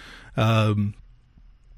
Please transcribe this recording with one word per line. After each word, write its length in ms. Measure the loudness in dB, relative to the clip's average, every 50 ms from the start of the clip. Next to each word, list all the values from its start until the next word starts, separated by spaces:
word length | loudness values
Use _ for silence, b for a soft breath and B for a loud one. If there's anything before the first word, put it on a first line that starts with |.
| B B B B B B B
Um, 580 | 0 2 2 4 2 2 2 2 0 -2 -4 -6 -10 -18 -20 -20 -20 _ _ _ -20 -20 -20 -20 -20 _ -20 -20